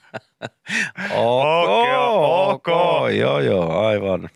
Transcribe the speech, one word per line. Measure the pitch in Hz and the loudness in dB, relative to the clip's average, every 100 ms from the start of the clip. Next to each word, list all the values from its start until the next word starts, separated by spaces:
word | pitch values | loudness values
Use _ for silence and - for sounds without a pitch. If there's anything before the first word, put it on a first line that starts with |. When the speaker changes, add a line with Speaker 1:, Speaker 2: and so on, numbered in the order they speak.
| _ 117 - _ 113 - - 220 214 - 196 | _ -18 -18 _ -16 -14 -8 -4 -4 -6 -4
Speaker 1:
Ok, | 104 117 127 147 165 175 | -2 0 2 2 2 2
Speaker 2:
Okei, | 220 247 254 | 2 2 2
Speaker 1:
ok. | 247 208 151 175 196 139 175 | 2 2 2 2 0 -2 -2
Speaker 2:
ok. | 170 170 160 123 104 | 0 2 0 0 0
Speaker 1:
Joo, | 127 143 | 0 0
joo, | 127 98 82 87 110 | 0 0 0 0 0
aivan. | 104 98 90 87 | 0 0 -4 -6